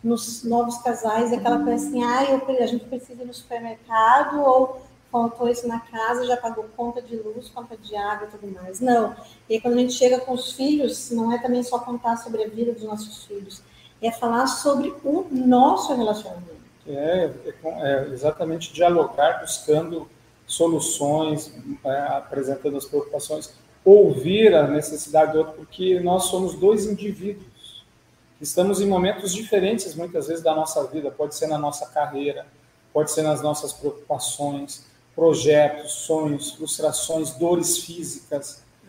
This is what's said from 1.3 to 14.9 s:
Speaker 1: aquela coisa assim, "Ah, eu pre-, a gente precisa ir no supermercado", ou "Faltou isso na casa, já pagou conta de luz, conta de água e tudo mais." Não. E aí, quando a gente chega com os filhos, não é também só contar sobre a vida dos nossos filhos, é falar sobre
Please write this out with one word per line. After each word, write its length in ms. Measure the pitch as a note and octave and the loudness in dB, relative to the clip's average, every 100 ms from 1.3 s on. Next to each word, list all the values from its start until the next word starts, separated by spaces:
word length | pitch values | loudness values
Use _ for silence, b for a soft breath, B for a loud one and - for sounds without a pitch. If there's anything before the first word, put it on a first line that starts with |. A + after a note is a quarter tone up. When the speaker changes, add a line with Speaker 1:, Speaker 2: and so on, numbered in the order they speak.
Speaker 1:
aquela 300 | A#3+ A#3+ A#3+ | 0 0 0
coisa 240 | B3 A#3+ - | 0 -2 -2
assim, 160 | B3 | -2
"Ah, 200 | A#3+ B3+ C#4 | 0 2 2
eu 140 | C4+ | 2
pre-, 180 | C4+ C4 | 2 0
a 80 | A3+ | 0
gente 180 | A#3+ - | -2 -6
precisa 380 | B3 - A#3+ | -12 -12 -16
ir 20 | B3 | -14
no 80 | |
supermercado", 1040 | A#3+ - A#3+ A#3 A3 - A3 A3 C4 D4 D4 | -16 -12 -10 -10 -14 -2 4 6 6 4 2
ou 420 | C#4 B3+ C4 B B _ _ | 4 6 4 B B _ _
"Faltou 360 | A#3+ A#3 A#3 A#3+ | -2 -2 -2 -2
isso 180 | A#3+ A#3+ | -2 -4
na 120 | A#3 | -6
casa, 460 | - A3+ A3+ B3 B3 | -10 -4 -2 -2 0
já 120 | B3 | -2
pagou 280 | A#3 A3 A3 - | -2 -8 -10 -6
conta 240 | A#3+ B3 | -6 -6
de 140 | A#3+ A3+ | -10 -10
luz, 340 | G#3+ A3 B3 | -8 -12 -14
conta 260 | B3 A#3 A3 | -16 -14 -18
de 200 | - G#3 | -10 -6
água 320 | G3+ G#3 G#3+ | -4 -6 -10
e 40 | G#3 | -14
tudo 160 | G3 | -14
mais." 260 | F#3 F#3 G3 | -14 -14 -4
Não. 360 | B3+ A#3+ G#3+ B B B _ | 2 2 2 B B B _
E 60 | A3 | -2
aí, 60 | |
quando 140 | A#3+ A#3+ | 2 2
a 20 | |
gente 160 | B3 | 2
chega 260 | - B3 B3+ | 4 4 4
com 140 | B3+ | 0
os 200 | B3 - | -6 -6
filhos, 560 | - C4+ D4+ B3+ - - | -2 0 2 0 -2 -4
não 220 | A#3 A3+ | -2 0
é 80 | A#3+ | 0
também 240 | B3 B3 | 0 0
só 160 | A#3+ A#3+ | 0 -4
contar 380 | B3 A#3+ A#3 A#3 | -4 -4 -2 -2
sobre 260 | A#3 A3 | -4 -4
a 40 | G#3+ | -4
vida 240 | G#3+ A#3 | -2 -4
dos 120 | A3 | -4
nossos 420 | G#3+ G#3+ G#3+ - - | -8 -10 -10 -18 -14
filhos, 380 | G3+ F#3+ - b b b _ | -14 -14 -20 b b b _
é 100 | A3+ | -4
falar 340 | - A#3 A#3 C4+ | -2 -2 0 0
sobre 480 | - D4 C4 F#4 | 0 2 2 0